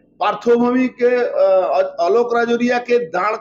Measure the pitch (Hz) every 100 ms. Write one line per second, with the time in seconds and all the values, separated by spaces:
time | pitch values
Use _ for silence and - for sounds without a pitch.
0 | _ - 202 196 240 240 240 254 254 247
1 | 240 247 240 - 190 190 170 175 196 -
2 | 170 226 233 233 233 233 240 240 240 240
3 | 233 175 208 220